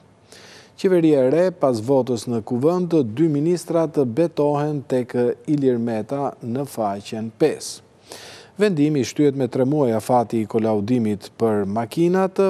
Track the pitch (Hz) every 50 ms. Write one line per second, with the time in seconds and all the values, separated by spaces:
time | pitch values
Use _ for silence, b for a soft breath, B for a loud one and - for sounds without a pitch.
0 | _ _ _ _ B B B B B B B B B B B - - 196 185 175
1 | 165 160 151 139 127 127 139 165 180 185 175 - - 135 127 110 107 123 139 131
2 | 123 127 123 110 - 131 120 117 104 - 123 120 131 156 175 180 180 170 170 160
3 | 135 110 104 127 165 165 147 143 147 170 180 165 - - 165 165 165 151 151 151
4 | 139 123 110 123 170 165 - - 147 147 147 143 147 151 151 143 123 - 131 127
5 | 123 - - 123 123 120 - - - - 156 143 139 131 123 117 117 117 117 110
6 | 107 - 139 139 143 127 - - - 120 117 131 143 135 - - 110 101 98 101
7 | 104 - - 110 110 113 107 - 160 147 95 73 - - - - - _ _ B
8 | B B B B B B B B B B B - 202 214 185 147 143 151 156 143
9 | 117 - - - 151 143 131 139 131 120 - 135 127 127 147 151 143 120 113 107
10 | - - 127 123 117 104 - 113 110 101 - 113 110 110 110 104 101 104 127 123
11 | 113 107 104 95 - - - - 113 113 110 104 101 95 101 113 117 117 - 160
12 | 170 175 180 190 190 185 190 - 196 190